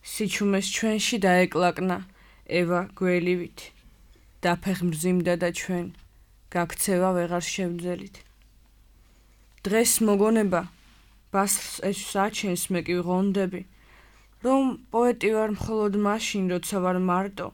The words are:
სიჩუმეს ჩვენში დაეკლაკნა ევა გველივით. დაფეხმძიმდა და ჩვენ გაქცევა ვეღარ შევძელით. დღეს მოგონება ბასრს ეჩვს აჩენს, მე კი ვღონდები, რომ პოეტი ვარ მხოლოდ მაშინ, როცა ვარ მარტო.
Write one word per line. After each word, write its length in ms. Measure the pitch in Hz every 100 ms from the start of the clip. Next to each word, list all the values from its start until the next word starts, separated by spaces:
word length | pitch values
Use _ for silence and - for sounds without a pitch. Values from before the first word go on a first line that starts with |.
| -
სიჩუმეს 600 | - 208 - 202 196 196
ჩვენში 500 | - 226 214 - 233
დაეკლაკნა 760 | 190 180 180 156 180 170 185 180 185 - - - -
ევა 320 | 175 170 175 190
გველივით. 720 | - 185 180 175 180 175 - - - - - - - - -
დაფეხმძიმდა 920 | 180 175 190 185 175 156 180 180 170 175
და 140 | 175
ჩვენ 380 | 175 - 180 180 - - _ _ _ _
გაქცევა 580 | 175 170 - - 180 185
ვეღარ 320 | 180 170 175
შევძელით. 720 | 170 - 180 170 175 175 196 - - _ - _ _ _ _ _ _ _ _ _ _ - 196
დღეს 280 | 214 233 -
მოგონება 640 | 220 202 214 226 208 180 175 - - - - - _
ბასრს 460 | 196 196 - - -
ეჩვს 340 | 190 196 - 202
აჩენს, 480 | 202 - 202 180 -
მე 140 | 180
კი 120 | 160 180
ვღონდები, 680 | 175 180 196 196 185 180 185 - - - - - - -
რომ 200 | 240 269 269 214 -
პოეტი 440 | 226 247 240 196
ვარ 180 | 220 220
მხოლოდ 420 | 208 - 220 214 202
მაშინ, 480 | 208 214 220 208 185
როცა 280 | 180 170 202
ვარ 180 | 180 180
მარტო. 480 | 185 180 196 202 -